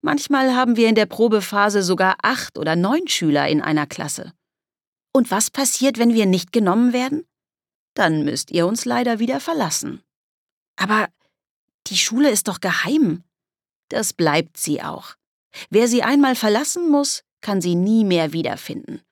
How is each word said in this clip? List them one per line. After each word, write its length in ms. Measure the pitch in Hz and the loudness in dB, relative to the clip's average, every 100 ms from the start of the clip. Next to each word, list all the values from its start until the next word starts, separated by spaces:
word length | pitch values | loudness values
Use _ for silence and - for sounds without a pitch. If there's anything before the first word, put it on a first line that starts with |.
Manchmal 540 | 302 294 - 285 262 | -2 -4 0 0 2
haben 220 | 254 254 226 | 2 2 2
wir 120 | 226 | 4
in 60 | |
der 120 | 220 208 | 4 0
Probephase 760 | - 226 214 190 208 208 202 | 2 2 2 0 0 2 2
sogar 340 | 185 180 190 190 | 0 2 2 0
acht 340 | - 254 - - | -2 -4 -6 -8
oder 200 | 156 165 | -2 0
neun 320 | 185 285 359 | 2 0 -2
Schüler 400 | - 165 143 143 | -2 0 2 2
in 120 | 151 | 0
einer 260 | - 151 147 | 0 -2 -2
Klasse.“ 440 | - 147 - - - _ _ _ _ _ _ _ | -8 -10 -10 -12 -20 _ _ _ _ _ _ _
„Und 200 | 269 233 | -2 0
was 180 | 196 226 | -2 -4
passiert, 480 | - 277 - 269 226 | -2 -4 0 0 2
wenn 160 | 233 | 2
wir 120 | 226 202 | 2 2
nicht 260 | 185 - | 2 0
genommen 400 | 233 202 196 247 | 0 2 2 2
werden?“ 340 | 247 254 294 - _ _ _ _ _ _ | 0 -4 -6 -8 _ _ _ _ _ _
„Dann 300 | - 190 156 | 0 2 2
müsst 280 | 143 135 - | 0 -4 -4
ihr 160 | 170 170 | 0 0
uns 160 | 233 | -2
leider 340 | 247 240 240 226 | -2 -2 -2 -2
wieder 220 | 233 262 | -2 -4
verlassen.“ 600 | 269 330 185 - - - _ _ _ _ _ _ _ - | -4 -4 -2 -4 -8 -12 _ _ _ _ _ _ _ -8
„Aber 320 | 185 214 214 _ _ _ _ _ _ _ - | -2 0 -2 _ _ _ _ _ _ _ -8
die 100 | 190 | -4
Schule 320 | - 226 294 | -2 2 2
ist 160 | 208 - | 2 -2
doch 140 | 180 | -4
geheim.“ 640 | 190 175 175 294 247 165 - _ _ _ _ _ _ | -4 -2 0 2 2 0 -8 _ _ _ _ _ _
„Das 240 | - 220 | -6 -4
bleibt 440 | - 165 147 160 - | 0 2 2 -2 -6
sie 240 | - 151 | -6 -6
auch. 340 | - - - - _ _ _ - - | -6 -12 -16 -20 _ _ _ -20 0
Wer 180 | 202 240 | 2 4
sie 160 | 240 | 2
einmal 320 | 226 285 277 247 | 2 4 4 4
verlassen 520 | 220 214 294 - 339 | 2 2 0 -4 2
muss, 360 | 285 285 - _ _ | 2 2 -4 _ _
kann 200 | - 202 | -4 -2
sie 140 | 175 | 0
nie 300 | 175 190 226 | 0 2 2
mehr 280 | 208 175 160 | 4 2 0
wiederfinden. 680 | 160 160 - - - - - _ | -2 -4 -6 -10 -14 -12 -18 _